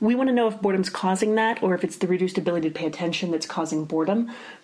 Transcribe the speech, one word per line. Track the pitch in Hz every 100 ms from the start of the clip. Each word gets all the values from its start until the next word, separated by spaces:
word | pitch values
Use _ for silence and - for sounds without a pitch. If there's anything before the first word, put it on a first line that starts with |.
we | 214 247
want | 262
to |
know | 240 226
if | 208
boredom's | 196 190 185
causing | - 185 190 214 220
that | 220 233
or | 190
if | 180
it's | 180 -
the | 180
reduced | 180 185 185
ability | 175 170 160
to |
pay | 156 160
attention | - 170 170 180
that's | 160 -
causing | - 156 156
boredom, | 156 160 160 214 233 - - -